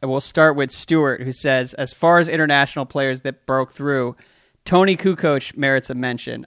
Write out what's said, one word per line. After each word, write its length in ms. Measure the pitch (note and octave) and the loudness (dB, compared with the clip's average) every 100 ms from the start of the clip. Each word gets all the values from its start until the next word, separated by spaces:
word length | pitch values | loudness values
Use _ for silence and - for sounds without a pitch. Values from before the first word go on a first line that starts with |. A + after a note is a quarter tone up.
we'll 200 | C3+ C3+ | -6 -4
start 340 | - - D#3 | -2 4 4
with 160 | C#3+ C3 | 4 -2
Stuart, 520 | - - D#3+ C#3 B2 | -4 0 2 2 -2
who 100 | B2+ | -6
says, 420 | B2+ D3+ C3 B2+ | -4 0 0 -2
"As 180 | - C3 | -6 -8
far 280 | - E3 E3+ | 0 4 4
as 80 | D#3+ | 4
international 580 | D#3+ D3+ C#3+ C#3 D3+ C3 | 0 2 2 2 -2 -6
players 360 | D3 C3+ C3 | -4 -2 -4
that 240 | C#3 B2+ - | -8 -8 -4
broke 260 | C3+ C3 | -2 -2
through, 420 | - C#3+ C3+ B2 - _ _ _ _ - | -6 -4 -2 -4 -8 _ _ _ _ 0
Toni 280 | F3+ G3 | 4 4
Kukoc 640 | F3+ F#3+ F3 E3 C#3 - - | 2 0 0 0 0 -4 -4
merits 320 | C#3 C3+ - | 0 0 -2
a 60 | |
mention. 500 | B2 B2 A#2+ B2 A#2+ | -6 -6 -6 -10 -12